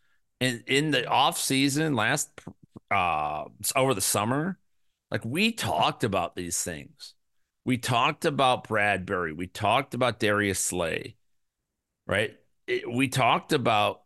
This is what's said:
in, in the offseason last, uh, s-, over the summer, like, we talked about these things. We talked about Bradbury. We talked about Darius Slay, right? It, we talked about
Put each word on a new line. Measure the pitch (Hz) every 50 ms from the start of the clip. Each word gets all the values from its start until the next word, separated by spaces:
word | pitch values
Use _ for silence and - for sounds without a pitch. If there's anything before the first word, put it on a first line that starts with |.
| _ _ _ _ _ _ _ -
in, | 127 127 120 113 -
in | - 131 139 151 156
the | 143 123
offseason | - - 117 123 139 165 170 - - - 135 135 139 143 131 147 160 156 139
last, | 110 104 117 139 - - - _ - - - - _ - _ _ - _ -
uh, | 101 98 90 85 80 76 76 76 76 76 73 - - - 104
s-, | - -
over | 135 131 135 123
the | 92
summer, | - - - 104 104 113 131 147 160 190 185 _ _ _ _ _ _ _ _ _ _ -
like, | - 113 -
we | 113 131 180 214 226
talked | 226 - - 107 78 90 120 147 143 - 135
about | 107 95 92 85 - -
these | 95 87 85 87 - -
things. | 90 82 71 67 67 - _ - - - _ _ _ _ _ _ _ _ _ -
We | 123 127
talked | 117 - - 131 117 127 151 156 - -
about | 165 143 139 135 127 123 98 -
Bradbury. | - 113 104 104 104 101 92 90 95 101 90 87 80
We | 76 82 90
talked | 98 - - 104 101 113 135 139 - -
about | 123 127 120 113 -
Darius | 110 104 104 104 104 98 92 -
Slay, | - - 85 90 85 82 82 - - - - _ _ _ _ _ _ _ _ _ _ _ _ _ _ _ _ _ _
right? | - 92 101 110 - - _ _ _ _ _ -
It, | - 123 120 - 123
we | 117 123 135 127
talked | - 135 113 120 151 180 - - 160
about | 139 113 120 110 104 104 101 - - _